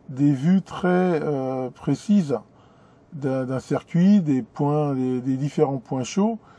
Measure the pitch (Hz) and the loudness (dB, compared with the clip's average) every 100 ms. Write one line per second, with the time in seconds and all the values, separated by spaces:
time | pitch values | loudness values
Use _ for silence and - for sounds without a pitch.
0 | - 127 143 135 151 190 - - 180 180 | -12 0 2 2 2 2 0 -4 0 2
1 | 185 160 156 143 131 131 127 - - 139 | 2 0 -2 -4 -4 -6 -8 -6 -4 -2
2 | - 208 151 117 - _ _ _ _ _ | 2 2 2 -2 -6 _ _ _ _ _
3 | _ 147 135 131 127 131 - 139 - 165 | _ -8 -4 -2 -2 -6 -4 -4 -2 2
4 | 190 208 151 131 113 - 147 151 147 135 | 6 4 4 0 -2 -2 0 0 0 -2
5 | 127 127 131 131 143 - 147 139 - 135 | -2 -2 -2 -2 -2 0 0 -2 -6 -6
6 | 120 - 214 220 _ | -4 0 0 -2 _